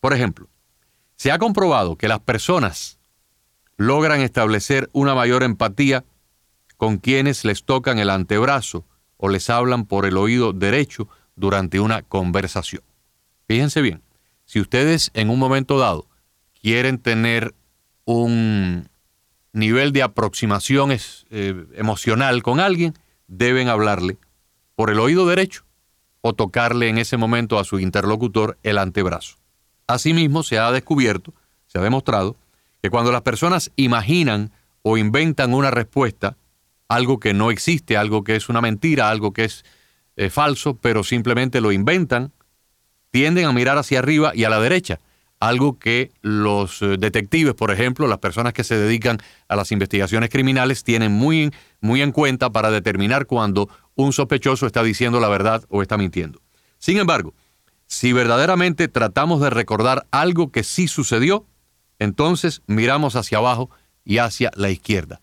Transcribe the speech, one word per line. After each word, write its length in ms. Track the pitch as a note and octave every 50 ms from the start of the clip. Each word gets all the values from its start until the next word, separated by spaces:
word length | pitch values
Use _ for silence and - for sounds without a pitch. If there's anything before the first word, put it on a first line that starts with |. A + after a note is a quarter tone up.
Por 140 | - B2+ C#3
ejemplo, 340 | B2 B2 G#2+ - - - _ _ _ _ _ _ _ _ _ _ _ _ _ _
se 160 | _ - C3+
ha 80 | C#3+ F3
comprobado 580 | G#3+ A#3 G3+ G3+ G3 F3 D3+ B2 G2+ F2 E2+
que 120 | - - G#2+
las 100 | A2 G#2
personas 800 | - - A#2+ A2 - - F3+ F3+ C3+ G2 D#2+ - - - - _ _ _ _ _ _ _ _ _ _ _ _ _ _ _ _
logran 460 | _ G#2 A2+ C3+ D3 D#3 D#3+ D3+ C#3+ C3+
establecer 680 | A#2+ - - A#2 G#2+ A2 G#2 - - C#3+ C3+ B2+ - _
una 220 | C3+ C#3 C#3 C3+
mayor 280 | C3 A#2+ A#2+ A#2+ B2+ B2+
empatía 640 | B2+ A2 - A2+ A2 G2 - C#3+ C3+ C3+ B2+ B2+ _ _ _ _ _ _ _ _ _ _ _ _ _ _ _
con 180 | - A2 G#2+
quienes 480 | G2 - B2 C3 C3+ C3+ C#3+ C#3 - -
les 200 | A2 - - -
tocan 340 | - C#3 C3 A#2+ C3+ B2+ A2+
el 100 | G#2 G2
antebrazo 760 | G2 F#2+ F#2 F2+ G#2+ G#2 A2+ C3 C#3 C3+ A2+ - - E2 D#2 _ _ _ _ _ _ _
o 100 | - G2
les 220 | G2 F#2+ - -
hablan 340 | A#2 A#2+ B2 B2+ B2 A#2+ A2
por 220 | G2+ - G2 G2
el 100 | G2 F#2
oído 380 | F#2 G2 G#2+ A#2+ B2 A#2+ A2 F#2+
derecho 520 | F#2+ F#2+ G2 A2 C#3 D3 C#3 - - A2+ G#2 - _ _ _ _
durante 420 | - G2 G2 G2 G2 F#2+ F2 F2 F#2+
una 220 | G#2 A2 A2+ G#2+
conversación. 840 | - _ - G2 F#2 F2+ E2+ F2 F#2+ F#2 - G2 F2 - - - _ _ _ _ _ _ _ _ _ _ _ _ _
Fíjense 360 | _ A2 A#2 C3+ D3 - D#3+ D3
bien, 200 | A#2 E2+ - _ _ _ _ _ _ _ _ _
si 120 | _ - G#2+
ustedes 520 | G2+ - - B2+ C3+ D3+ E3 D#3+ - - _
en 160 | A2+ A2 G#2+
un 100 | A#2 B2+
momento 400 | C3 C3 C3 C3+ C3+ - C#3+ C#3
dado 300 | C3 A2+ F2+ D#2 - _ _ _ _ _ _ _ _ _ _ _
quieren 380 | _ G#2 A2+ A#2+ B2 C3 C3 B2
tener 560 | _ A#2+ A#2 A2+ A2+ A#2 A#2 A#2 A2+ A#2+ - _ _ _ _ _ _ _ _ _ _
un 840 | - A#2 A#2 A#2+ A#2 A#2 A#2 A2+ A2 A2 G#2 F#2+ F#2 F2+ F2 D2 - _ _ _ _ _ _ _ _ _ _ _ _ _
nivel 400 | A2 G#2+ A2 A2+ B2 C#3 D3 C#3
de 100 | C#3 C3
aproximación 880 | B2 - - A2+ G#2 - - - A2 G2+ G2+ - - C3 C#3 C#3 C#3 C3+
es-, 340 | A2+ - - - - _ _
eh, 360 | A2 G#2+ G2 G2 F#2+ F2+ E2 - B1
emocional 680 | D2+ G#2+ A2 G#2+ - - - A2 A2+ C3+ C3+ B2 B2 A2+
con 160 | - B2 C#3+
alguien, 360 | F#3 G3+ F#3 E3+ E3+ E3 D3+ _ _ _ _ _ _ _
deben 400 | F#2 F#2 A#2 B2 B2+ C3 B2+ B2
hablarle 500 | A#2+ G#2+ G#2+ G#2+ G#2 F#2 F2 F2+ F#2+ - _ _ _ _ _ _ _ _ _ _ _
por 160 | - A2 G#2+
el 100 | G#2+ G#2+
oído 260 | A2 B2+ D#3+ F3+ F#3
derecho 380 | F3 F3 F#3 F#3+ F#3+ - - _ _ _ _ _ _ _ _ _ _ _ _
o 140 | _ A#2 A2+
tocarle 560 | - A2+ G2 - A#2+ A#2+ A#2+ A#2 B2 A#2+ A2+
en 80 | A2 A2+
ese 180 | A#2 - -
momento 420 | A#2+ A2+ A2 A#2 A#2+ A#2 G#2+ A#2+ G#2+
a 60 | G2
su 140 | - - G2
interlocutor 800 | F#2 F#2 F2+ G#2 F#2+ G2 G#2+ G#2+ A#2 A#2 G2 A2 G#2+ G#2+ - _ _
el 140 | A2 G#2
antebrazo. 600 | G2+ G2 F#2 F2+ - G2 F2+ E2+ E2 - - - _ _ _ _ _ _ _ _ _ _
Asimismo, 560 | - A#2+ B2 - D3+ E3 E3 E3 D3+ C#3 D#3+ D#3
se 160 | - B2+ A2
ha 120 | A2 A#2
descubierto, 640 | B2 C3 C3 - E3 C#3+ C3 A2+ G#2 F#2 - - - _ _ _ _ _ _
se 120 | _ _ F2+
ha 20 |
demostrado, 560 | F2+ G#2 B2 C3+ C3+ - A#2+ G#2 F#2+ G2 B2 _ _ _ _ _ _ _ _ _ -
que 80 | G2+
cuando 200 | F2+ A#2+ A#2 A#2+
las 120 | B2 B2 A#2
personas 500 | C3+ A#2 A2 - E3+ F3+ F3 - - _
imaginan 760 | - C3+ B2+ A#2+ A#2 G#2 G2 D#3 F3+ E3+ C3+ G#2+ G#2 G#2 G#2+ _ _ _ _ _ _ _
o 160 | A2 A2 A2+
inventan 560 | G#2+ G#2+ A2 C#3 D#3 E3 D3 - C#3 B2 A#2+
una 160 | C3+ C#3 C3+
respuesta, 640 | B2 A#2 A2+ A2 _ C#3 C3+ A#2 G2+ _ - G2 - _ _ _ _ _ _ _ _ _ _ _
algo 320 | A2 A#2+ B2+ B2 C3+ A#2
que 120 | - A2 G2+
no 180 | G2+ A2 A#2
existe, 460 | A#2 G#2 - - E3+ D3 - - A2+
algo 260 | G#2 G#2 G#2+ G#2 G#2+ G2
que 140 | G#2+ A2
es 140 | A2+ - -
una 100 | A#2+ A#2
mentira, 480 | A#2 A#2 A2+ G#2 - E3 D#3 C#3 A#2 G#2+
algo 240 | A2 A2 G#2 G#2 F#2+
que 120 | - A2+
es, 200 | G#2+ - - _ _ _ _ _ _ _ _ _ _ _
eh, 120 | - G2 F#2+
falso, 480 | - - D3 D3+ C#3+ B2 - D3+ C3+
pero 260 | A2+ - A#2+ A2+ G#2+ G2+
simplemente 600 | - - A#2+ A2 A#2+ A#2+ A#2 B2+ C3 B2 B2+ A2+
lo 100 | G#2+ G2+
inventan, 600 | F#2+ G2+ A#2 E3 F#3+ F3 C3 B2+ A#2+ B2+ C#3+ _ _ _ _ _ _ _ _ _ _ _ _ _ _ _ _
tienden 360 | _ A#2+ C3+ D#3 E3+ F3 F3
a 60 | D3+ C3
mirar 260 | A#2+ B2 B2+ C#3 D3
hacia 220 | C#3+ - C#3 C3
arriba 320 | B2 C3 D#3 D3+ D#3 D3 -
y 100 | A2+ A2
a 60 | A2
la 100 | A2 G#2+
derecha, 400 | A2 B2 F3 F#3 - - F2+ E2 _ _ _ _ _ _ _ _
algo 360 | - A2 A#2+ B2 C3+ C#3+ C3
que 360 | - - A2+ A2+ A#2+ B2+ B2 _ _
los, 600 | _ G#2 G#2+ G#2 G#2+ G#2 G#2 G2+ G2+ F#2 - - G#2
eh, 160 | G2+ G2 F#2+
detectives, 560 | G2 G#2+ - A2+ G#2 G2 - E3 D#3+ C#3+ A#2
por 180 | - A2 G#2 G2+
ejemplo, 340 | F#2+ A#2 B2+ B2+ - D#3
las 120 | C3 G#2+ F#2+
personas 340 | - G2 E2+ G#2+ A#2 B2 A#2
que 100 | - A#2+
se 140 | - A#2
dedican 420 | A2 G#2 G#2+ A2+ A#2 A2 B2 A#2 G#2 - - - _ _ _
a 80 | -
las 160 | G2+ G2 - A2
investigaciones 580 | G#2 G2 F#2+ - G2+ G2 F#2 G2+ A2+ A#2 A2+
criminales, 540 | - C3+ C3 C3 C3+ C3 B2+ C3 C3+ - -
tienen 260 | - A2+ A2+ A2+ G#2+
muy, 420 | G2+ G#2 A#2+ D3 D#3+ D#3+ D#3 D3 C#3+ - - _ _ _
muy 200 | - G#2+ A#2 C3+
en 120 | C#3+ C#3+ -
cuenta 380 | - D3+ C#3 C3 B2+ C3 B2
para 200 | G#2 A2+ A2 A2
determinar 560 | A2 G#2+ F2+ A2 G#2 G2 G2 G#2 B2 C#3 C#3
cuando 420 | - - A#2+ A2 G#2 G2 G2 G2+ G2+ - - _ _ _
un 160 | - C3+ C#3+ B2+
sospechoso 560 | - C#3+ A2 - C3+ - C#3 C3 B2+ - A#2
está 160 | - B2 A#2
diciendo 340 | A2+ A2 - A#2+ A#2+ A#2 A#2+
la 100 | A#2 G#2+
verdad 360 | G2+ G2 F#2+ A2 A2 A#2 - _
o 140 | - G2+ G2
está 160 | F#2 A2+ G#2+
mintiendo. 420 | G2+ F#2 - F#2 E2 - - - _ _ _ _ _ _ _ _
Sin 180 | - - F3
embargo, 380 | G#3 G3+ E3+ E3 B2+ F2+ D2+ - _ _ _ _ _ _ _ _ _ _ _
si 240 | - - - B2 B2
verdaderamente 760 | B2 B2 A#2 A#2 A#2+ C#3+ E3+ F#3 F3 F3+ F3+ E3 C#3 F3
tratamos 540 | D3+ - B2 A#2 G#2+ F#2 - C#3 D#3+ F3 D3
de 100 | C#3+ C#3+
recordar 560 | A#2 A2+ A2+ - A2 G2+ A2 B2 C3 C3 - _ -
algo 400 | C3+ D3+ F3+ F3+ E3+ E3+ C#3 -
que 100 | - G#2+
sí 240 | - - - F3+
sucedió, 580 | E3 - - C#3+ - - A2 A#2+ D#3+ F#3+ G#3 G#3+ _ _ _ _ _ _ _ _ _ _ _
entonces 640 | G#2+ G#2 G2 - D3 D#3+ F3+ D#3+ - F3 D3 - _ -
miramos 480 | G2+ G#2+ A2+ B2 C3+ D3 D#3 C#3 G#2+
hacia 220 | B2 G#2 - - G#2+
abajo 300 | A2+ B2 B2 A2+ B2+ A#2+ - _ _ _ _ _ _
y 140 | - G2+ A2+
hacia 340 | A#2+ A#2 G#2 - B2 A#2 -
la 160 | - G2+ G2
izquierda. 520 | F#2+ E2+ _ - A2 F#2+ D#2+ - F2 -